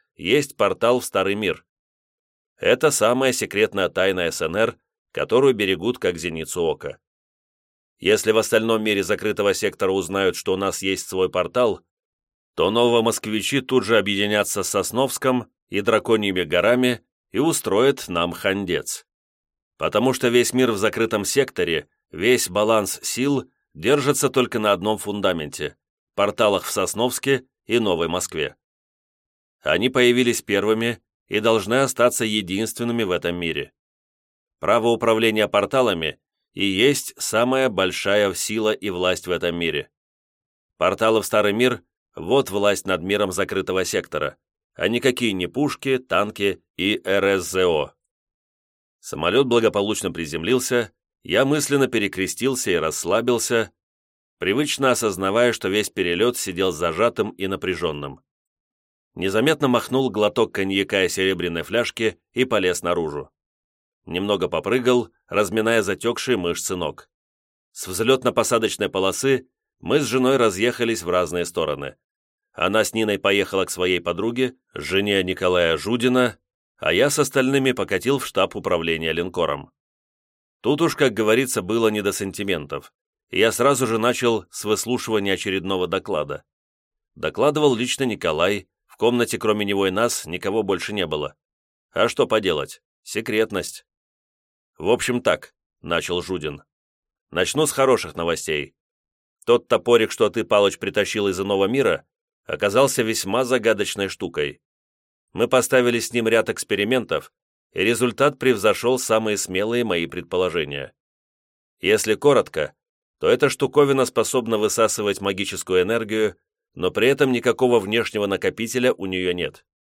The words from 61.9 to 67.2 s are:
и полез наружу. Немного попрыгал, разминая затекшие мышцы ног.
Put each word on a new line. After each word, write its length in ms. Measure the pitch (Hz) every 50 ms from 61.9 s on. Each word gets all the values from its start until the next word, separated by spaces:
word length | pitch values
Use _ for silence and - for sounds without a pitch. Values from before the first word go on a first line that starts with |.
| - - 113 107 - - _ _ _
и 120 | 123 127
полез 380 | 127 120 104 95 90 87 - 90
наружу. 480 | 87 87 87 82 78 73 71 71 - _ _ _ _ _ _ _ _ _ _ _ _ _ _ _
Немного 440 | - 82 90 98 104 104 92 90 -
попрыгал, 640 | 87 - - 98 113 131 120 127 127 123 113 - _ _ _ _
разминая 540 | 87 98 107 90 104 113 107 113 117 113 101
затекшие 540 | 92 98 90 - 113 120 - - - 127
мышцы 400 | 98 87 87 85 - - - 95
ног. 320 | 90 85 73 69 - - _ _ _